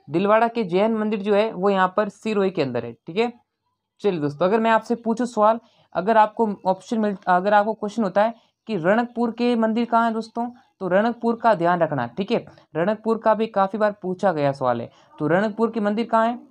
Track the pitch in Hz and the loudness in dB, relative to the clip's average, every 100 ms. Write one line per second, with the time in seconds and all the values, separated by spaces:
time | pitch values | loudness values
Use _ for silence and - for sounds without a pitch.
0 | - 156 202 220 226 233 190 180 220 226 | -6 -2 2 4 2 0 -2 0 0 0
1 | 214 214 196 202 220 180 196 190 185 185 | -2 -4 0 2 0 0 0 2 2 0
2 | 214 - 226 208 190 185 135 120 117 117 | -4 -6 -4 0 0 0 -2 -4 -6 -12
3 | - 170 240 240 _ _ _ _ _ _ | -8 -4 -4 -6 _ _ _ _ _ _
4 | 202 180 147 143 180 226 226 220 220 233 | -4 -2 -4 -2 0 2 2 0 0 -4
5 | 226 233 240 214 214 233 - _ _ - | -2 -2 -4 2 2 2 -4 _ _ -4
6 | 185 220 214 214 220 196 185 185 - 226 | 0 4 2 2 -2 -2 -4 -4 -4 -2
7 | 214 196 - 180 190 208 208 214 208 220 | -2 -2 0 0 2 2 2 -2 -6 -4
8 | 202 196 220 233 _ _ - 208 160 220 | -2 0 0 -2 _ _ -8 -2 0 0
9 | 240 233 240 226 240 240 220 220 233 233 | 0 -2 -4 0 0 2 0 0 0 0
10 | 233 220 226 - 240 240 _ _ 185 185 | 0 -2 -6 -8 -8 -10 _ _ 0 2
11 | 226 233 233 233 233 190 170 180 156 143 | 2 0 -2 0 2 2 2 2 0 0
12 | 120 - 196 220 - - _ 151 180 214 | -4 -6 -4 -4 -4 -14 _ -4 -2 -2
13 | 220 220 226 214 220 208 190 208 208 202 | -2 0 2 0 0 0 -2 0 -2 -2
14 | 180 180 202 160 143 135 127 117 117 - | -8 -2 0 2 0 0 -2 -2 -6 -16
15 | _ - 151 175 214 214 226 226 208 208 | _ -6 0 0 0 -2 -2 -2 -2 -2
16 | 233 226 226 240 - | -2 0 0 -2 -12